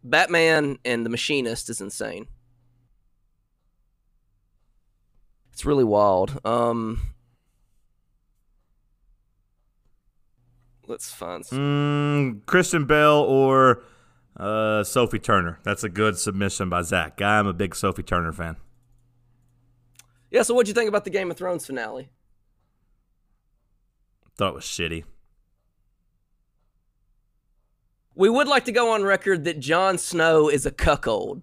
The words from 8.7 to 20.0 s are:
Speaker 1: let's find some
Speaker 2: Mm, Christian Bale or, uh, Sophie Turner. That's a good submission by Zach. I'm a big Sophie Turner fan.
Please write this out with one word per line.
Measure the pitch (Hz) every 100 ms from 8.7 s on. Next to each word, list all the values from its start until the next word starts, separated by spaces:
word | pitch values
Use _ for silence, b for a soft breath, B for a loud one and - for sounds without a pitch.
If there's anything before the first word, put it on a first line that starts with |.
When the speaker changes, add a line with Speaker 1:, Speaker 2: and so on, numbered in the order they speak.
| _ _ _ _ _ _ _ _ _ _ _ _ _ _ _ _ _ _ _ _ _ -
Speaker 1:
let's | - -
find | - 87 87 -
some | 131
Speaker 2:
Mm, | 143 143 147 147 147 147 135 104 -
Christian | 180 175 170 135
Bale | 151 151 151 127
or, | 135 135 135 131 117 b b b b b -
uh, | 98 107 110 107
Sophie | 101 131 117 107
Turner. | - 180 85 82
That's | - 101
a | 107
good | 87 110 92
submission | - 98 98 - 92
by | 87
Zach. | 85 92 80 -
I'm | 101 107 101
a |
big | 87 98 -
Sophie | 98 92
Turner | - 90 82
fan. | 80 82 82 - _ _ _ _ _ _ _ _ _ _ _ _ _